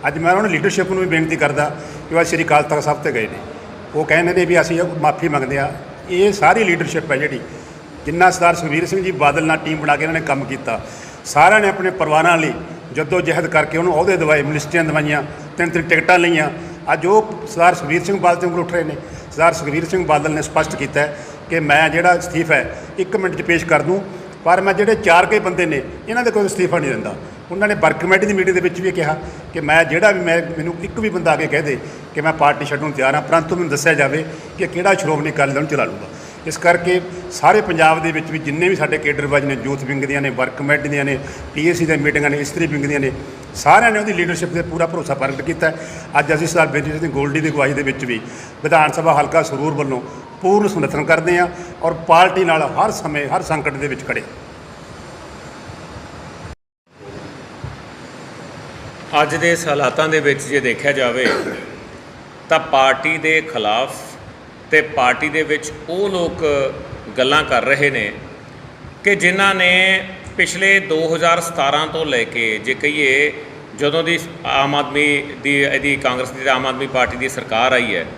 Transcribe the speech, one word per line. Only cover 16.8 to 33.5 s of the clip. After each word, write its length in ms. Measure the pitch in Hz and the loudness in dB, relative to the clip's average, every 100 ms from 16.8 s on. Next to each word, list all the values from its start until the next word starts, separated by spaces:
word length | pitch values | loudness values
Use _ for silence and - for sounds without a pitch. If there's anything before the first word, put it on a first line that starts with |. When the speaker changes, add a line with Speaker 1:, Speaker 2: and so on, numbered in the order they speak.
| - | -2
Speaker 1:
ਅੱਜ 120 | 160 170 | 0 4
ਉਹ 420 | 214 214 - - | 4 4 -10 -8
ਸਰਦਾਰ 280 | 165 170 170 | 4 4 4
ਸੁਖਬੀਰ 280 | 147 170 | -2 -2
ਸਿੰਘ 160 | 170 196 | 0 2
ਬਾਦਲ 200 | 175 170 | 2 2
ਦੇ 80 | 175 | 0
ਉਂਗਲ 120 | 170 | -2
ਉੱਠ 120 | 170 | -2
ਰਹੇ 100 | 175 | -2
ਨੇ। 120 | 156 147 - - - | -2 -8 -12 -16 -12
ਸਰਦਾਰ 220 | 147 170 | 2 4
ਸੁਖਬੀਰ 320 | - 147 151 165 | 4 -4 -4 -2
ਸਿੰਘ 200 | 185 156 | -2 2
ਬਾਦਲ 260 | 147 156 | 2 2
ਨੇ 100 | 156 | -2
ਸਪਸ਼ਟ 340 | 147 156 156 - | -2 -2 -2 -4
ਕੀਤਾ 260 | 135 143 | -4 -2
ਹੈ 160 | 147 - - - - | -2 -4 -14 -16 -4
ਕਿ 100 | 165 | -2
ਮੈਂ 280 | 151 147 160 | 4 6 6
ਜਿਹੜਾ 260 | 160 180 175 | 4 4 4
ਅਸਤੀਫਾ 380 | 160 147 160 143 | 0 -2 2 2
ਹੈ 200 | 117 - - - | 2 -8 -12 -6
ਇੱਕ 180 | 185 190 | -2 -2
ਮਿੰਟ 200 | 185 156 | -2 -4
'ਚ 60 | |
ਪੇਸ਼ 240 | 165 170 170 | 0 0 4
ਕਰ 160 | 151 | 2
ਦੂੰ, 200 | 139 196 196 - - - | 2 -2 -2 -14 -16 -4
ਪਰ 180 | 165 180 | 2 4
ਮੈਂ 120 | 196 | 4
ਜਿਹੜੇ 220 | 185 208 220 | 2 2 2
ਚਾਰ 280 | 170 170 190 | 6 6 6
ਕਈ 140 | 208 | 2
ਬੰਦੇ 260 | 190 180 170 | 0 0 0
ਨੇ 160 | 143 127 - - | -2 -6 -12 -6
ਇਹਨਾਂ 160 | 233 | 0
ਦੇ 80 | 233 | 0
ਕੋਈ 140 | 214 196 | 2 0
ਅਸਤੀਫਾ 340 | - 175 170 | 0 0 0
ਨਹੀਂ 120 | 143 | 0
ਦਿੰਦਾ। 240 | 110 107 98 - - - | -4 -6 -10 -14 -18 -10
ਉਹਨਾਂ 160 | 175 208 | 0 0
ਨੇ 80 | 208 | 4
ਵਰਕ 220 | 160 147 | 2 2
ਕਮੇਟੀ 260 | 175 190 208 | 2 4 4
ਦੀ 80 | |
ਮੀਟਿੰਗ 220 | 196 185 180 | 2 2 2
ਦੇ 60 | |
ਵਿੱਚ 180 | 175 175 | 0 0
ਵੀ 100 | 185 | -2
ਕਿਹਾ 240 | 175 151 156 - - - | 0 -2 -2 -8 -14 -10
ਕਿ 80 | 165 | -6
ਮੈਂ 220 | 151 160 | 4 4
ਜਿਹੜਾ 280 | 165 160 208 | 4 4 4
ਵੀ, 80 | 190 | 4
ਮੈਂ, 200 | 175 170 165 165 | 2 0 0 -6
ਮੈਨੂੰ 180 | 165 170 | -6 -6
ਇੱਕ 180 | 202 - | -8 -4
ਵੀ 100 | 220 | -2
ਬੰਦਾ 220 | 175 165 | 0 2
ਆ 40 | 151 | 2
ਕੇ 120 | 156 | 0
ਕਹਿ 140 | 143 | 0
ਦੇ 160 | 151 123 - - - 151 | -2 -4 -6 -16 -8 -2
ਕਿ 60 | |
ਮੈਂ 120 | 156 | -2
ਪਾਰਟੀ 320 | 156 147 143 143 | 2 2 2 -4
ਛੱਡਣ 180 | 143 | -4
ਨੂੰ 80 | 151 | -4
ਤਿਆਰ 220 | 131 131 147 | 0 2 2
ਹਾਂ, 60 | |
ਪਰੰਤੂ 340 | 156 165 160 | 2 2 2